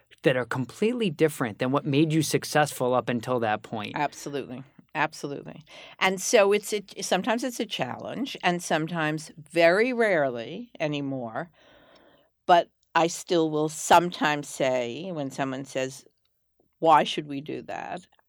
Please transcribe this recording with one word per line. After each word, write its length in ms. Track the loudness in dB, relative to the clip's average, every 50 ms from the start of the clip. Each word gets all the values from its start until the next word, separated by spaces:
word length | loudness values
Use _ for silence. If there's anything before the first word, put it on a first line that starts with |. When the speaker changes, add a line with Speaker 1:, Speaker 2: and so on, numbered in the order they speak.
| _ _ -20 _
Speaker 1:
that 160 | 2 2 2
are 80 | 2 -2
completely 640 | -2 -4 -6 -6 -6 -4 -2 -2 -2 0 0 -2 -2
different 500 | 2 2 2 2 2 -2 -4 -4 -2 -2
than 100 | -2 0 0
what 120 | 0 0
made 280 | 2 2 4 4 4 2
you 80 | 0
successful 720 | 2 2 0 -2 -2 0 2 2 2 2 0 -2 0 2 2
up 160 | 2 2 0
until 320 | -4 -4 -2 -2 -2 0
that 200 | 0 0 -2 -4
point. 300 | -4 -8 -8 -8 -8 -6 -4
Speaker 2:
Absolutely. 680 | -4 -4 -4 -4 -10 -12 -8 -8 -8 -8 -8 -12 -16 -16 -18 _ -20 _ _ -4
Absolutely. 680 | -4 -4 -4 -4 -10 -10 -10 -10 -10 -12 -14 -16 -18 -20 _ -20 -20 -20 -20 -4 0
And 220 | 2 2 2 0
so 320 | 0 4 6 8 8 8 6
it's 180 | 2 2 -2
a, 100 | -6 -6 -6 -10 -12 -12
sometimes 420 | -2 0 0 0 2 0 -2 -2 -2
it's 160 | -6 -4 -6
a 60 | -6
challenge, 720 | -6 -4 -4 -4 -6 -6 -8 -10 -10 -8 -8 -8 -8 -8 -2 0
and 180 | 0 0 0 -2
sometimes, 680 | -2 0 0 0 -2 -2 -2 -2 -2 -2 -4 -8 -12 -18 -20 -20 -4
very 400 | 2 6 6 6 6 4 2 0
rarely 800 | 2 0 2 2 4 2 2 0 -2 -4 -8 -8 -10 -12 -14 -16 -6 -6
anymore, 720 | -4 -2 -2 -4 -4 -4 -6 -6 -8 -8 -8 -8 -10 -10 _ _ _ -20 -20 _ _ _ _ _ _ _ _ _ _ _ _ _ _
but 240 | 6 6 6 6 2 _ _ _ _ 2
I 120 | 2 2
still 420 | 2 0 -6 -4 0 2 2 2 2
will 200 | 2 0 0 -2
sometimes 800 | -4 -8 -4 2 4 4 4 2 -2 -2 0 0 0 -2 -4
say, 600 | -10 -4 -2 0 0 0 0 -2 -4 -6 -8 -10 -8
when 200 | -6 -6 -6 -6
someone 340 | -6 -6 -6 -6 -6 -8 -10
says, 400 | -8 -4 -4 -4 -4 -6 -12 -20 _ _ _ _ _ _ _ _ _ _ _ _ _ _
"Why 260 | _ 6 6 8 6 6
should 220 | 2 -4 -6 -8
we 140 | -8 -10 -10
do 220 | -8 -8 -10 -10 -8
that?" 420 | -10 -10 -10 -8 -8 -10 -12 -14 _ _ _ _